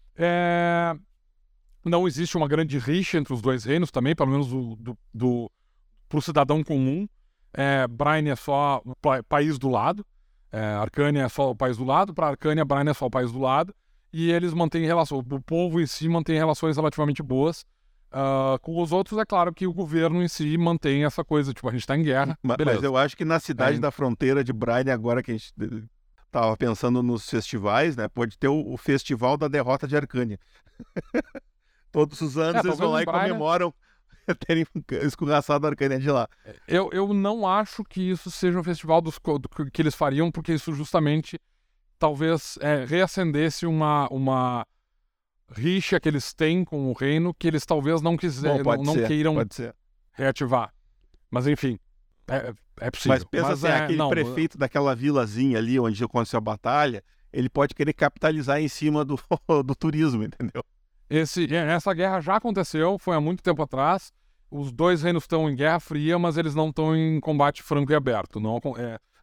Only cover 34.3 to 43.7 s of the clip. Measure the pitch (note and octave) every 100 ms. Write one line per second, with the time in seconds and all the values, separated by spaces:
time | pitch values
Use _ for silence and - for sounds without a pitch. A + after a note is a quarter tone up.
34.3 | E3+ - E3 D#3 D#3 - C3 C#3+ - D3
35.3 | D3 D3 C#3+ D3+ D3 C#3 C3 C#3 C3+ A2+
36.3 | _ G#2+ - - F3 G3 F#3 G3 G3+ G3+
37.3 | A3+ G3 G3 G#3+ - G3+ F#3 F#3 F3+ F3+
38.3 | - F3+ F3+ F3 E3 D#3 D#3+ D#3+ - -
39.3 | D3 - - C#3 - D3+ - D3 C#3 E3+
40.3 | E3 D#3 D#3 - C#3+ D3+ F3 D3 D#3 -
41.3 | E3+ - _ _ _ _ _ D#3 C#3+ D#3+
42.3 | D#3+ - - C#3+ D3 B2+ E3+ F#3 - E3+
43.3 | D3 D#3 - F3